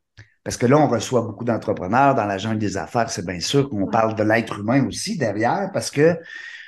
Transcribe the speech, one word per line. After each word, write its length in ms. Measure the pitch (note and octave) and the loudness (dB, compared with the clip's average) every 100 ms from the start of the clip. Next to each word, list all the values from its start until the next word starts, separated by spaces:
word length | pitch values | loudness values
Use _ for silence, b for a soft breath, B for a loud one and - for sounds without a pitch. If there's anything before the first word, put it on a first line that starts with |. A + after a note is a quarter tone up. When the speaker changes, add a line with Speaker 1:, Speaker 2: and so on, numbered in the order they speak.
| _ - b b | _ -20 b b
Speaker 1:
parce 140 | - G2 | -10 0
que 100 | A#2+ | 4
là, 100 | C#3+ | 6
on 100 | D3 | 6
reçoit 360 | A2+ - B2 | 2 0 0
beaucoup 220 | A2 G#2 A#2 | 0 -4 -4
d'entrepreneurs 680 | A2 - G2+ F2+ A#2 C#3 | -2 -2 -4 0 4 4
dans 120 | B2+ G#2 | 4 0
la 120 | F#2+ | -2
jungle 220 | A2 A2 | -2 -2
des 180 | G#2 F2+ | -2 -2
affaires. 320 | D#2+ A#2+ A2+ | -4 -2 -2
C'est 160 | - F2 | -2 -6
bien 140 | F2+ | -6
sûr 280 | - C#3+ C3+ | -2 0 0
qu'on 180 | G#2+ F#2 | -2 -2
Speaker 2:
Ouais. 60 | |
Speaker 1:
parle 220 | A2+ A2 G#2+ | 2 0 0
de 60 | |
l'être 380 | G#2+ A2+ A2+ - | 2 2 0 -4
humain 260 | G#2 C3+ A#2 | 0 0 0
aussi 320 | F#2 - G3+ | -2 -6 -4
derrière, 540 | A#2 G2+ A#2 E3+ G3 | -2 0 0 0 -4
parce 160 | - - | -4 -4
que 300 | - D#3+ E3+ B B B B | 2 2 2 B B B B